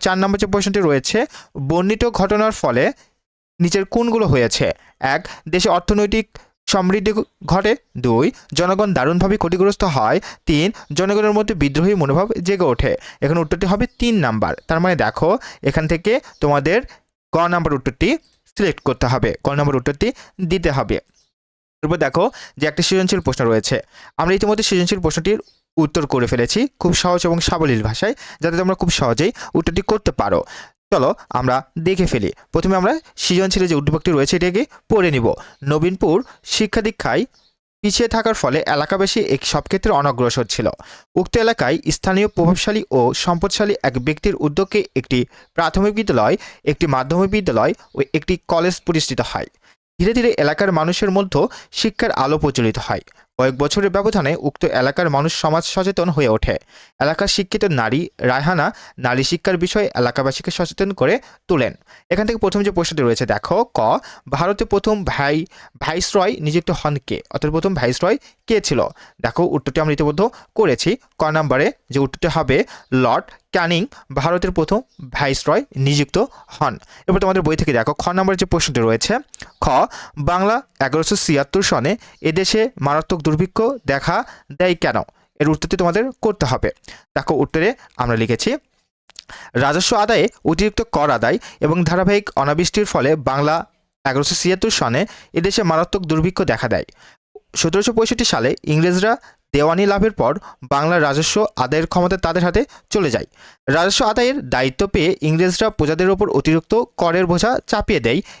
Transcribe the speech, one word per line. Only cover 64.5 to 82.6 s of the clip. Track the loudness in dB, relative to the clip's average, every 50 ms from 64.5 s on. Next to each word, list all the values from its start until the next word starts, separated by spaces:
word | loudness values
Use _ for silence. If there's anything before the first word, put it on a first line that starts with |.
| 0 -2 -2 -2 -2
প্রথম | -2 0 0 -2 -2 -4 -4 -4
ভাই-, | -2 0 0 0 -2 -2 -6 -12 -20 -20 -20 -16 -8 -6
ভাইসরয় | -4 -4 -4 -2 0 2 2 2 2 0 -2 -2
নিযুক্ত | -2 -2 -2 -2 -2 -4 -4
হন | -2 -4 -4 -4 -6
কে? | -6 -8 -8 -8 -8 -6
অর্থাৎ | -4 -4 -2 -2
প্রথম | -2 -2 -2 -2 0
ভাইসরয় | 0 -2 0 0 0 0 0 -2 -4 -12 -20 _ _
কে | -2 -2 0 0
ছিল? | 0 0 0 -2 -2 -4 -12 -20 -20 _ -6 -6
দেখো | -4 0 0 0 0 0
উত্তরটি | -2 -4 -2 -2 0 0
আমরা | 0 0
ইতিমধ্যে | 0 0 0 0 0 0 -2 -2 -6 -20 _ -2 0
করেছি। | 2 2 2 0 0 -2 -2 -2 _ _ _ -4
ক | -2 0 0
নম্বরে | 0 0 2 2 2 2 0 -2 _ _ -4 -2
যে | -2 -2
উত্তরটি | -2 -2 -2 -2 -2 0
হবে | 0 0 2 2 0 0 -2 -6 -20 -6 -2 0 2 2
লর্ড | 2 2 0 -2 -6 -14 -20 _ _ -2
ক্যানিং | 0 0 2 0 0 -2 -4 -8 -14 -14 -8 -4 -2
ভারতের | 0 0 0 0 0 -2 0
প্রথম | 0 0 0 0 -2 -2 _ _ -20 -14 -8 -4
ভাইসরয় | -2 0 0 -2 -2 0 0 0 0 0 -4 -4 -2 0
নিযুক্ত | 2 2 2 0 0 0 -2 -2 -2 -6 -14 -20 -14 -6
হন। | -4 -4 -4 -4 -6 -12 -20 -20 -10 -4
এবার | -2 0 0 2
তোমাদের | 2 2 2 0
বই | 0 0 0
থেকে | 0 0 2
দেখো | 2 0 0 -2 -2
খ | -2 -2 0
নম্বরে | 0 0 0 0 0
যে | 0 0
প্রশ্নটি | 0 0 0 0 0 0
রয়েছে, | 2 2 2 0 0 -2 -2 -2 -4 _ -18 -20 -20 -18 -8 -4 0
খ, | 2 2 2 2 0 -2 -8 -20 -14 -10 -6 -4 -2
বাংলা | 0 0 0 0 0 -2 -4 _ _ -6 -4
এগারোশো | -2 0 -2 0 0 0 0 0
ছিয়াত্তর | 0 0 0 0 0 0 -2 0 0
সনে | 0 0 0 0 -2 -4 -6 -14 -10 -4 -2 -2
এদেশে | 0 0 0 0 0 0